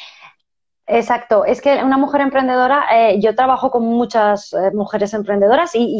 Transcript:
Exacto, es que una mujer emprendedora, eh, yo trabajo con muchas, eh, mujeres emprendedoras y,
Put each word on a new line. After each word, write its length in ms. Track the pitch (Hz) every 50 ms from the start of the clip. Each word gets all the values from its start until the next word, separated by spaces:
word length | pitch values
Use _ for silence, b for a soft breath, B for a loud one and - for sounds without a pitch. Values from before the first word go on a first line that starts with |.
| B B B B B B B B _ _ _ _ _ _ _ _ _
Exacto, 600 | - 220 233 214 240 240 233 240 - 226 202 -
es 180 | - 247 247 -
que 140 | 285 277 - 240
una 140 | 262 269
mujer 240 | 269 277 277 285 285 277
emprendedora, 640 | 269 269 269 262 254 254 254 254 254 277 285 - - 226
eh, 280 | 226 226 220 190 208
yo 140 | 208 220 214
trabajo 340 | 247 262 254 262 247 - 262
con 140 | 262 240 233
muchas, 680 | 226 233 240 240 - - 226 208 208 208 202 - - -
eh, 200 | 170 185 190 196
mujeres 400 | 208 196 202 214 208 208 202 220
emprendedoras 640 | 214 208 202 208 202 196 208 247 302 349 339 -
y, 200 | 226 240 220 247